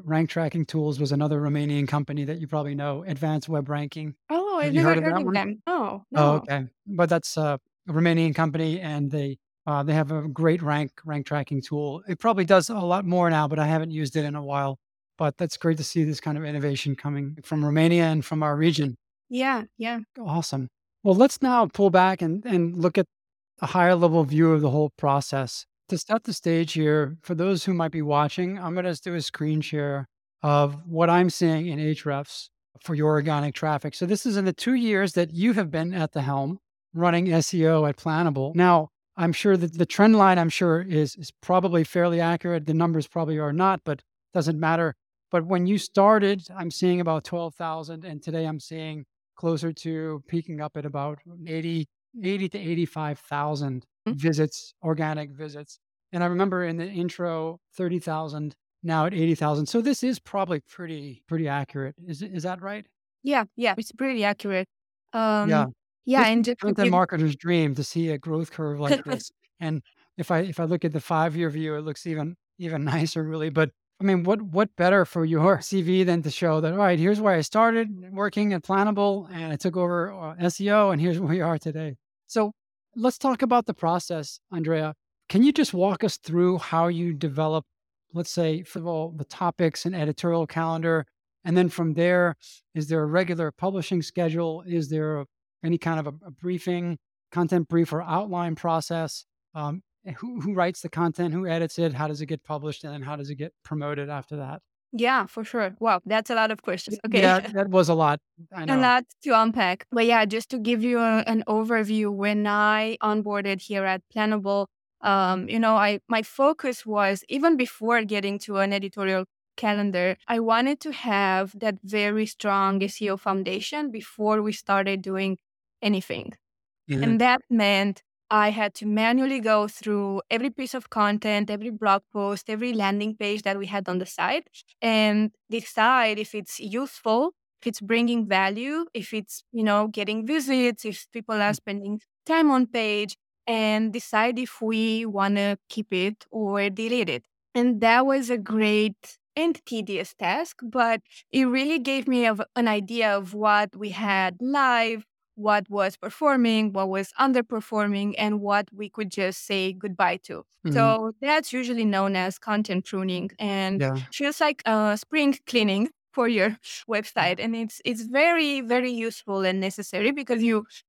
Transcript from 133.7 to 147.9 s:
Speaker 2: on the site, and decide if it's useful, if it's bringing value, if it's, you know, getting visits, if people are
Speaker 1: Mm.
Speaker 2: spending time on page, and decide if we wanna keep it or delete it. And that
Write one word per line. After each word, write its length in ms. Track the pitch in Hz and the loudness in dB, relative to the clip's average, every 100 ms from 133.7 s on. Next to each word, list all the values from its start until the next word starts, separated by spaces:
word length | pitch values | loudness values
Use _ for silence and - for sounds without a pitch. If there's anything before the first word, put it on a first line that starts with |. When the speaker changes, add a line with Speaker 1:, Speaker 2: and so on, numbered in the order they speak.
| 202 185 | -6 -4
Speaker 2:
on 80 | 180 | -4
the 60 | 180 | -4
site, 420 | - 170 285 - - - _ | -4 -2 -2 -6 -18 -20 _
and 500 | 226 220 214 208 214 - - | 0 2 4 2 0 -4 -10
decide 680 | 220 - - 220 254 226 214 | -8 -6 0 4 4 2 0
if 160 | 208 | -6
it's 240 | 214 226 - | -10 -12 -12
useful, 720 | 214 220 269 - 226 220 320 - _ _ | -8 -6 -6 -4 0 2 2 -4 _ _
if 60 | 240 | -8
it's 140 | 214 | -6
bringing 440 | 202 233 240 233 208 | -2 0 2 0 2
value, 580 | 190 190 202 262 311 339 | 2 2 -2 -4 -6 -6
if 200 | 233 190 | -8 -8
it's, 300 | 220 202 - - | -8 -10 -14 -10
you 120 | 233 | -2
know, 240 | 214 208 214 | 2 2 0
getting 360 | 214 208 220 220 | -2 -4 -4 -2
visits, 600 | 311 269 262 247 220 214 | -2 0 2 2 0 -8
if 220 | 196 - | -10 -12
people 240 | 233 220 214 | -14 -4 0
are 160 | 208 | 0
Speaker 1:
Mm. 40 | 208 | -2
Speaker 2:
spending 460 | - 202 196 214 - _ - | -6 -8 -6 -8 -10 _ -2
time 240 | 320 302 | 4 4
on 160 | 262 247 | 4 2
page, 500 | 233 220 208 208 - _ _ - | 0 0 -2 -4 -8 _ _ -4
and 460 | 226 220 214 220 | 0 2 0 0
decide 480 | 220 - 214 233 240 | -4 -2 0 0 0
if 220 | 254 - | -6 -6
we 440 | 220 226 226 220 226 | -4 0 0 -2 -2
wanna 520 | 196 196 202 202 202 - | -2 0 2 0 -2 -6
keep 240 | - 214 | -10 -4
it 340 | 185 190 214 - | -2 -2 -4 -10
or 380 | 226 208 202 202 | -6 -2 -2 -2
delete 400 | 190 226 247 180 | -4 -2 -2 -2
it. 160 | 123 - _ _ | -4 -8 _ _
And 280 | 240 240 220 | 0 0 4
that 240 | 226 | 4